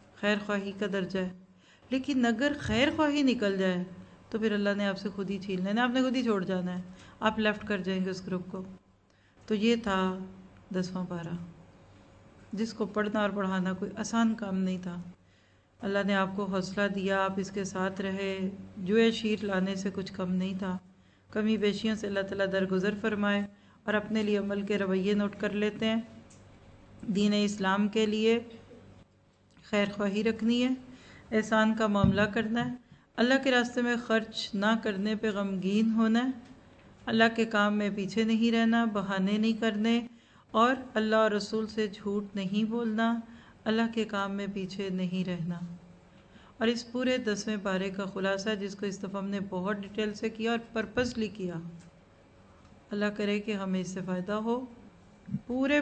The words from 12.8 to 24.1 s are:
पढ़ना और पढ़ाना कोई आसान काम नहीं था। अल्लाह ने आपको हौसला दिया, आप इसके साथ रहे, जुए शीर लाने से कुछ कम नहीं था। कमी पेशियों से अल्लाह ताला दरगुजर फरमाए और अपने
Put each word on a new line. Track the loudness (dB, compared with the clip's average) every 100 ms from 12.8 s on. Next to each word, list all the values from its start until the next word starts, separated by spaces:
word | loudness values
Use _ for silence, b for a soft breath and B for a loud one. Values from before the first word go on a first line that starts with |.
| -4
पढ़ना | 0 0 0
और | 0
पढ़ाना | 0 0 0 0
कोई | -2 -4 -6
आसान | -2 2 2
काम | 2 -2 -2
नहीं | 0 -2
था। | -6 -10 -12 -16 -20 b b b b -8
अल्लाह | -2 0
ने | 2
आपको | 2 0 -2 -2
हौसला | -2 -2 0 0
दिया, | 0 0 2
आप | 0 -2
इसके | -4 -4
साथ | -6 -2 -2 -2
रहे, | -4 -2 -4 -2 -4 -6 -14 -8
जुए | 0 4 4
शीर | 2 -2 -2
लाने | 0 0 0 -2
से | -4
कुछ | -4 -8
कम | -4 -2
नहीं | 0 -2 -4
था। | -4 -4 -8 b b b b
कमी | 0 2 4
पेशियों | 2 2 0 0
से | -2
अल्लाह | -2
ताला | -2 0 0
दरगुजर | 2 2 2 0
फरमाए | 0 -2 0 2 2 0 B B B -2
और |
अपने | 0 0